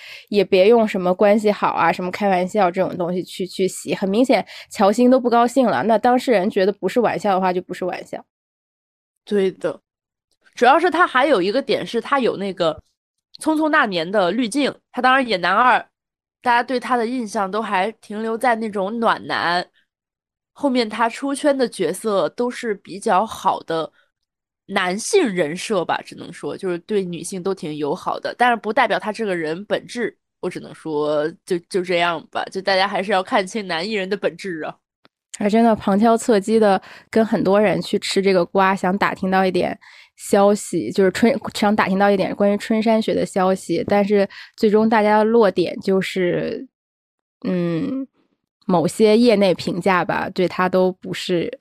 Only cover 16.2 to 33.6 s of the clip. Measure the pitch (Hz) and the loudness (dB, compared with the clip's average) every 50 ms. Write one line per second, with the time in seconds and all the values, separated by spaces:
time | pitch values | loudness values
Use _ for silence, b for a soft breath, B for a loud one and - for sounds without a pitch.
16.2 | _ _ _ _ - 247 240 233 240 240 262 247 240 240 254 247 226 226 254 262 | _ _ _ _ -2 0 2 2 0 0 -4 -4 -2 -2 0 0 0 -2 -4 -4
17.2 | 233 202 190 226 196 190 190 214 226 202 208 185 190 226 220 _ - - 208 214 | -6 -4 -4 -4 -4 -2 -4 -4 -4 -2 -2 -2 -2 -2 -4 _ -14 -12 -10 -8
18.2 | 226 226 226 226 269 254 233 220 226 220 196 208 185 196 226 233 226 208 165 - | -6 -6 -4 -2 0 0 0 0 -2 -6 -4 -4 -4 -4 -4 -2 0 0 0 0
19.2 | - 143 143 110 107 165 175 180 - - _ _ _ _ _ _ _ _ _ _ | -2 -6 -4 -2 -2 -2 -2 -2 -4 -6 _ _ _ _ _ _ _ _ _ _
20.2 | _ _ _ _ _ _ _ - - 277 247 254 233 214 208 214 233 233 233 - | _ _ _ _ _ _ _ -4 -2 0 0 0 -2 -2 -2 -2 -2 -2 -2 -4
21.2 | 269 277 285 277 - 302 277 269 254 226 - - 180 147 - - - 220 202 190 | -6 -6 -6 -2 0 0 0 2 0 -2 -2 -2 -2 -2 -2 -4 -4 -2 0 0
22.2 | 156 147 - - 240 247 247 - - 233 202 196 - - 160 202 - 226 196 185 | 0 -2 -2 -4 -4 -4 -4 -6 -6 -6 -6 -6 -8 -12 -16 -6 -2 0 2 2
23.2 | 220 214 - - - 185 135 - - - 165 165 156 - _ _ _ _ _ _ | 0 -2 -6 -4 -2 -2 -2 -2 -4 -4 -4 -4 -4 -6 _ _ _ _ _ _
24.2 | _ _ _ _ _ _ _ _ _ - 196 202 190 180 180 214 - - - 392 | _ _ _ _ _ _ _ _ _ -8 -6 -4 -2 -2 -4 -4 -4 0 0 2
25.2 | 349 226 185 175 165 143 160 185 - - 214 180 160 - - - - - - - | 2 2 0 -2 -2 -2 -4 -6 -6 -4 -4 -2 -2 -2 -4 -6 -6 -10 -16 -18
26.2 | - - 175 - - 147 - - - 185 175 170 - - 214 202 190 175 175 160 | -16 -18 -16 -12 -10 -10 -8 -6 -6 -6 -6 -6 -6 -4 -4 -4 -2 -4 -8 -10
27.2 | 175 - 202 185 170 196 190 - - 151 151 147 151 143 156 - - - - - | -10 -10 -10 -6 -6 -6 -6 -4 -6 -8 -6 -4 -4 -4 -4 -4 -4 -6 -6 -4
28.2 | - 127 - - 240 247 240 220 - 214 220 277 247 220 196 175 - 214 208 - | -6 -8 -2 0 2 2 2 0 -2 -2 0 0 2 2 0 -2 -2 -4 -6 -6
29.2 | 226 202 185 170 160 151 160 180 208 - 190 156 - - - 240 233 - - _ | -4 -4 -4 -4 -4 -4 -6 -8 -6 -4 -6 -6 -6 -8 -8 -6 -6 -6 -8 _
30.2 | _ _ _ _ - 180 - 156 147 - - - - 160 156 147 151 147 151 147 | _ _ _ _ -10 -8 -8 -10 -12 -14 -18 -14 -10 -6 -4 -2 -2 0 0 0
31.2 | 151 160 170 - _ - 190 175 - _ - 190 180 180 180 170 170 175 170 151 | -2 -2 -4 -10 _ -6 -4 -4 -4 _ -4 -4 -2 -2 0 0 0 0 -2 -4
32.2 | - - - - - - - 190 185 202 196 185 190 202 202 214 196 196 208 185 | -8 -10 -8 -8 -8 -8 -8 -6 -2 0 0 2 0 0 -2 -4 -2 0 0 -2
33.2 | 185 - 262 220 196 190 - 226 | 0 0 -2 -2 -2 -2 -6 -8